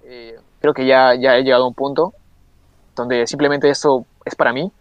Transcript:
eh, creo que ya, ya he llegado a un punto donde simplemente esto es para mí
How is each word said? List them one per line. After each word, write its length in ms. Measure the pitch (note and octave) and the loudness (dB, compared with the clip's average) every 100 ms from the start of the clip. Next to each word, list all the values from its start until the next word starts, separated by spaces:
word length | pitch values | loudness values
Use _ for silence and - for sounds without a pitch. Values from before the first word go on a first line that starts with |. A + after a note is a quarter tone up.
| B2+ | -20
eh, 340 | B2 A#2 A2+ _ _ | -20 -20 -20 _ _
creo 140 | C#3+ | -4
que 120 | D3 C3 | -2 2
ya, 260 | C3 C3 B2+ | 4 4 4
ya 220 | C3 B2+ | 2 2
he 60 | |
llegado 220 | C3 B2 B2+ | 4 2 0
a 20 | |
un 60 | A#2+ | -4
punto 380 | C#3 C#3 E3+ - _ _ _ _ _ _ _ - | -6 -4 -4 -6 _ _ _ _ _ _ _ -12
donde 320 | B2 B2+ A#2 | -4 -4 -4
simplemente 420 | C#3+ C#3+ C#3+ C#3+ | -2 -2 0 -2
esto 360 | C#3 D3+ C3 A#2 _ - | 0 0 -2 -4 _ -14
es 80 | - | -2
para 180 | C3 | -2
mí 180 | B2 F3+ _ | -2 -8 _